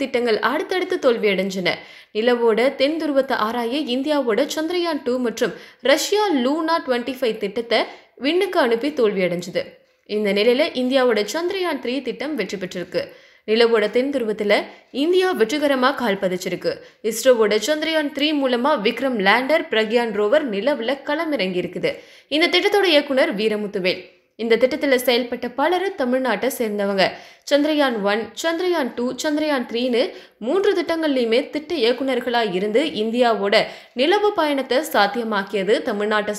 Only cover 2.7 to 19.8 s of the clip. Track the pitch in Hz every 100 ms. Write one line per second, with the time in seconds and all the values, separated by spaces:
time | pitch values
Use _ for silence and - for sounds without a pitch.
2.7 | 269 269 320 320 269 - 240 214 240 233
3.7 | 277 254 247 277 294 240 214 285 311 320
4.7 | 359 339 302 - 254 247 226 220 - -
5.7 | - 247 302 - 403 415 285 240 311 320
6.7 | 330 320 240 240 254 240 220 202 196 233
7.7 | 220 370 - - - 262 349 392 349 254
8.7 | 226 277 285 214 190 180 175 180 - -
9.7 | - _ _ - 214 208 202 226 247 320
10.7 | 247 254 269 254 214 208 311 349 392 359
11.7 | 285 233 269 247 196 277 285 185 196 185
12.7 | 185 175 214 - - - _ - 220 233
13.7 | 226 208 240 269 277 220 208 202 226 -
14.7 | - _ 240 311 359 370 359 220 294 294
15.7 | 269 254 285 247 196 190 180 180 175 170
16.7 | - - _ 220 226 262 240 214 214 214
17.7 | 311 311 320 285 269 294 294 269 240 262
18.7 | 294 202 240 262 233 190 226 269 320 320
19.7 | 220